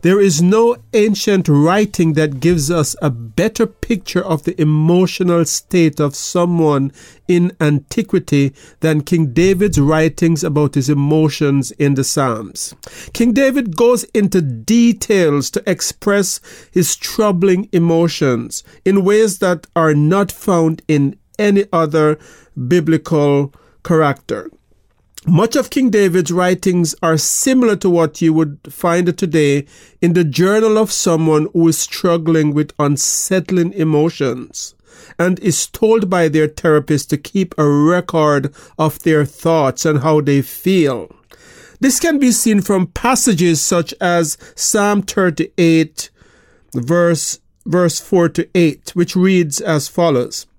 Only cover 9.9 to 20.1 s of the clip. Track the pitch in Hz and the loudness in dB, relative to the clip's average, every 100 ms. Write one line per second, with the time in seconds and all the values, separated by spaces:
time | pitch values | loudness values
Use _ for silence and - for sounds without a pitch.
9.9 | 156 160 - 170 165 165 147 147 143 131 | 2 0 0 0 0 0 0 0 0 -2
10.9 | 147 143 156 156 - 147 139 127 - 143 | 0 0 2 0 0 0 0 -2 -2 0
11.9 | 139 131 - 131 110 104 - - - - | 0 -2 -2 -2 -4 -10 -14 -14 -16 -20
12.9 | - - - 233 226 269 269 233 156 240 | -20 -18 -2 0 2 2 0 -4 0 2
13.9 | 247 - - 202 185 151 117 110 226 233 | 2 -2 -2 0 0 -2 -6 0 2 4
14.9 | 220 - 202 165 147 127 - - 180 - | 2 0 0 2 0 -2 -6 -4 -4 -6
15.9 | - - 202 190 - - - - 180 170 | -6 -2 -2 -2 -6 -12 -20 -6 -2 -2
16.9 | - - - 214 185 190 185 208 185 170 | -4 -8 -2 0 2 2 0 0 0 2
17.9 | 165 170 - 143 120 117 - - - - | 2 0 0 -2 -2 -4 -12 -16 -6 0
18.9 | 196 190 208 220 185 185 175 - - 160 | 2 2 2 2 0 -2 -2 -4 0 2
19.9 | 151 151 | 2 2